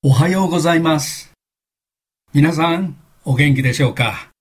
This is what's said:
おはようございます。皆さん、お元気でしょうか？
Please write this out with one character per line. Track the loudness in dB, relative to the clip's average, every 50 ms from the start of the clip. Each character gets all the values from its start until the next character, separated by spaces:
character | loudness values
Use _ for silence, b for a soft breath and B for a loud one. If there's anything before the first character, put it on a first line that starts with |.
| 2
お | 2
は | 2 2 2 2
よ | 2 0 0
う | 0
ご | 0 0
ざ | 0 2 0
い | 2
ま | 2 0 0 0
す。 | -2 -6 -10 -12 -16 -20 _ _ _ _ _ _ _ _ _ _ _ _ _ _ _ _ _ _ _ _ 2
皆 | 2 2 4 2
さ | 0 0 0 0
ん、 | -2 -4 -6 -8 -12 _ _ _ _ _
お | -4 0
元 | 0 2 2 2
気 | 2
で | 0 -2
し | 0 0 0
ょ | -2
う | 0
か？ | -2 -4 -4 -4 -8 -16 -20 _ _